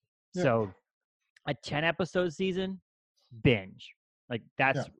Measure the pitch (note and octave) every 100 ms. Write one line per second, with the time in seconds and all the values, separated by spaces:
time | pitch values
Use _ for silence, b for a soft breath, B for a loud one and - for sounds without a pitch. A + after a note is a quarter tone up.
0 | _ _ _ F3+ D3+ A2+ G#2 - _ _
1 | _ _ _ _ - B2+ - D3 E3 E3
2 | F3+ F#3 F3+ D3+ F#3+ F3+ F#3+ F#3+ _ _
3 | _ _ _ A#2 C#3 A2 F#2+ - - -
4 | _ _ - A#2+ - - C3+ C#3 A2+